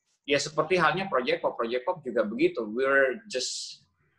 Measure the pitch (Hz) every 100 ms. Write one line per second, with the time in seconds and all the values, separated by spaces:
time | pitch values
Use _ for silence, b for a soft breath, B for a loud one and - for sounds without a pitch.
0 | _ _ - 143 147 - - 185 156 175
1 | - 127 123 170 135 - 117 123 175 170
2 | 127 113 107 117 180 151 107 117 135 139
3 | 135 110 107 127 - - - - _ _
4 | _